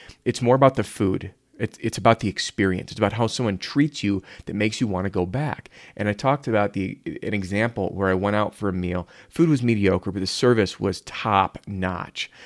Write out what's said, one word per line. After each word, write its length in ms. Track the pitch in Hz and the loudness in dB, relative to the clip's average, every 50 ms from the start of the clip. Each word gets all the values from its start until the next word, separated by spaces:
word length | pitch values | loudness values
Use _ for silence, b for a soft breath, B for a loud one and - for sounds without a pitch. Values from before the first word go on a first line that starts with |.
| B B B B B | B B B B B
it's 180 | - 110 - 127 | -4 -2 0 4
more 140 | 120 127 | 4 4
about 180 | 135 139 131 - | 6 6 4 4
the 80 | - 104 | 2 -2
food. 500 | - - - 107 95 95 - - 101 - _ _ _ _ - | -4 -2 -2 0 0 0 -2 -4 -8 -16 _ _ _ _ -6
It's, 180 | 117 107 - - | -6 -6 -6 -4
it's 160 | - 110 - | -6 -6 -2
about 220 | - 92 117 117 - | 2 4 4 4 4
the 100 | - 101 | 2 -4
experience. 600 | 90 - - - - - 101 95 92 90 - - | -4 -4 -6 -6 -2 0 2 2 2 -2 -4 -8
It's 80 | - - | -4 -2
about 140 | 107 101 110 | 0 0 0
how 160 | 110 117 110 | 0 -2 -2
someone 280 | - - 127 110 98 | -2 -2 -2 -2 -2
treats 460 | 92 - - - 143 143 151 - - - | -4 -6 -2 0 2 2 2 0 -2 -2
you 200 | 101 98 95 B B B B B | -2 -2 -2 B B B B B
that 100 | - - | -6 -2
makes 240 | 104 107 110 110 - | -2 0 0 0 0
you 80 | 131 107 | -2 -2
wanna 220 | 95 90 92 98 | -2 -2 -2 -2
go 160 | 90 95 90 | -2 -2 -2
back. 440 | 90 92 131 151 143 - - - - B B B B B | -2 -2 -4 -4 -4 -6 -8 -10 -16 B B B B B
And 120 | B 104 104 | B -2 -2
I 40 | 104 | -2
talked 360 | 104 - 131 139 143 139 127 | 0 0 0 0 0 0 0
about 240 | 113 104 104 101 - | 0 2 2 0 -2
the, 260 | 101 95 90 - - - 82 73 - - | -4 -6 -6 -6 -8 -10 -12 -10 -8 -6
an 120 | - 101 | -4 -4
example 560 | 101 95 90 101 101 110 117 117 107 95 90 | -4 -4 -2 -2 0 0 -2 -2 -2 -4 -4
where 180 | - 92 98 95 | -2 -2 0 0
I 60 | 92 | 2
went 200 | 92 98 101 101 | 2 0 0 0
out 180 | 107 107 - - | 0 0 -2 -4
for 160 | - 104 98 | -4 -4 -2
a 40 | 92 | -2
meal. 340 | 92 90 87 87 90 87 B B B B B | -2 -2 -2 -2 -4 -6 B B B B B
Food 200 | - - 165 165 | 0 2 2 4
was 140 | 151 131 120 | 4 2 2
mediocre, 480 | 120 117 104 98 95 90 92 - 101 | 2 2 4 4 4 4 2 0 -2
but 80 | 92 101 | -4 -4
the 80 | 95 | -4
service 540 | 95 - - - 123 123 113 101 92 - - | -4 -2 2 4 4 6 6 4 0 0 -2
was 220 | 98 98 92 - - | -2 -2 -2 -4 -8
top 540 | - - - - 117 104 98 95 - - - - - | -14 -10 -6 -2 2 4 4 4 2 0 -8 -12 -10
notch. 640 | 98 95 92 92 92 85 - - - - - - B B B | -6 -4 -4 -4 -4 -6 -8 -10 -10 -10 -12 -12 B B B